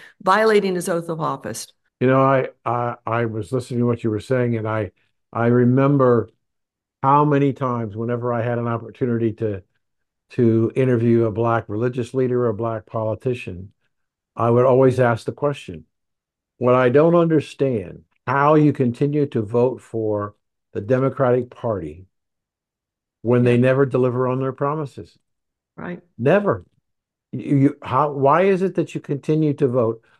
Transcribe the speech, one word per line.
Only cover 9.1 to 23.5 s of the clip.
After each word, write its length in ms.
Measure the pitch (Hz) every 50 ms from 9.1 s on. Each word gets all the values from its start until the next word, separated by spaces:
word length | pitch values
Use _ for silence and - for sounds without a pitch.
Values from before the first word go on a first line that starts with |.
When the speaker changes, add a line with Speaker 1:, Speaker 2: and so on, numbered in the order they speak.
| 117 113 117 113 107
Speaker 2:
to, 300 | - 117 107 101 92 - _ _ _ _ _ _ _ _ _ _ _ _ _
to 420 | - - 120 113 113 113 113 110 -
interview 480 | 135 131 127 123 113 120 117 117 117 117
a 80 | 113
black 380 | 98 113 117 117 117 113 - -
religious 440 | 101 107 120 127 123 131 117 - -
leader 300 | 131 131 123 123 123 123
or 60 | 117
a 40 | 107
black 320 | 101 117 113 113 110 -
politician, 840 | _ - 113 110 110 107 - - 131 123 - - - 92 87 95 101 _ _ _ _ _ _ _ _ _ _ _ _ _
I 140 | - 113 120
would 160 | 120 120 127
always 340 | 135 123 131 135 131 120 127
ask 260 | 127 120 113 - -
the 60 | -
question, 540 | 113 - - 147 139 - - - 87 78 - _ _ _ _ _ _ _ _ _ _ _ _ _ _
What 180 | - 120 123 123
I 140 | 131 127 123
don't 260 | 120 143 156 170 170
understand, 880 | 175 170 165 160 143 - - - - 143 135 123 104 87 82 76 76 _ _ _ _ _
how 300 | - 127 139 143 147 156
you 180 | 156 151 147 131
continue 540 | - 135 120 117 - 143 143 143 151 143
to 140 | - - 117
vote 380 | 107 101 117 120 123 131 120 107
for 560 | - - - 113 110 107 104 104 104 104 - _ _ _ _ _ _ _ -
the 80 | 113
Democratic 680 | 101 101 127 127 135 131 120 - 135 123 123 127 123 123
Party 580 | - - - 120 107 95 82 76 76 87 95 _ _ _ _ _ _ _ _ _ _ _ _ _ _ _ _ _ _ _ _ _ _ _ -
when 160 | 113 123 123 120
they 120 | 123